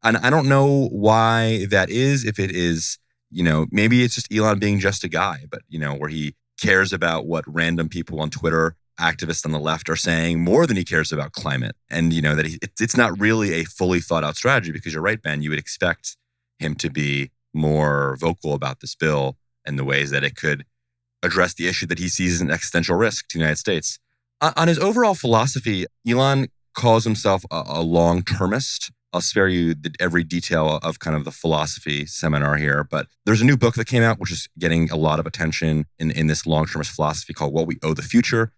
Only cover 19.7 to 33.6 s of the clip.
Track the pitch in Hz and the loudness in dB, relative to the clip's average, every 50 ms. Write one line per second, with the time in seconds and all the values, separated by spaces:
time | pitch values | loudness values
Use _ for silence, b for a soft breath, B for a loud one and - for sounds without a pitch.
19.7 | 71 69 67 67 69 69 71 69 69 69 69 69 65 - - 78 73 71 69 _ | -6 -6 -4 -2 0 0 0 0 -2 -2 -2 -2 -6 -4 -2 -2 -2 -2 -6 _
20.7 | _ _ _ _ _ _ _ _ _ _ - 90 85 - 90 90 - - 82 90 | _ _ _ _ _ _ _ _ _ _ -6 -2 2 2 2 2 0 -2 -2 -2
21.7 | 92 - - 82 87 85 90 90 - - 92 87 87 85 90 69 76 87 - - | -2 -2 -4 -4 -4 -4 -4 -4 -2 0 0 0 2 0 0 0 -2 -2 -4 -2
22.7 | - 85 82 - 90 87 113 110 104 - - _ - 82 82 78 76 - - - | -2 0 0 2 2 2 2 0 0 -4 -10 _ -2 0 0 0 0 -2 -2 -2
23.7 | 98 80 - - - - _ _ _ _ _ _ _ _ 147 156 - - 160 170 | -2 -2 -2 -6 -10 -10 _ _ _ _ _ _ _ _ 0 0 2 4 2 2
24.7 | 170 156 180 196 220 233 247 220 190 - - 127 117 113 113 135 - 135 - 117 | 2 2 2 0 2 4 2 2 2 0 2 4 4 4 4 2 -2 -4 -2 -2
25.7 | 104 92 90 - _ _ _ 117 120 123 135 135 135 135 135 - _ _ _ _ | -2 -2 -2 -6 _ _ _ 0 2 4 4 4 4 2 0 -2 _ _ _ _
26.7 | _ - - 120 113 113 110 - 107 107 - 107 95 95 - - - 80 78 - | _ 0 4 4 6 6 4 2 -2 0 2 2 2 2 0 -6 -8 -8 -8 -6
27.7 | 69 80 82 82 85 85 85 85 85 90 90 - - - 98 92 101 127 135 - | -4 -2 0 2 4 4 6 6 4 2 0 -2 -2 0 0 0 0 -2 -2 -4
28.7 | - - - - - _ _ _ - 90 87 - - 107 98 95 92 90 87 82 | -6 -8 -10 -12 -16 _ _ _ -6 -4 -4 -2 2 2 2 4 4 2 2 0
29.7 | 82 76 73 80 78 - 90 90 82 87 85 78 85 87 85 - 87 80 78 78 | 0 -2 -6 -12 -6 -2 -2 2 2 2 0 2 -4 -4 -4 0 0 2 2 2
30.7 | 76 73 - 85 78 - - 80 78 76 69 67 - - - 82 80 76 76 76 | 0 0 -4 -6 -8 -6 -4 -4 -4 -2 -4 -6 -10 -6 -2 0 0 0 0 -2
31.7 | - - - 78 76 73 73 76 - - - 82 76 73 71 73 73 76 76 73 | -6 -10 -6 -6 -4 -4 -6 -8 -10 -4 -2 0 0 0 0 0 0 0 0 0
32.7 | 71 73 73 71 - 76 69 - _ _ _ - 107 104 113 127 147 127 | 0 0 -2 -2 -4 -6 -6 -6 _ _ _ 2 2 4 6 4 4 6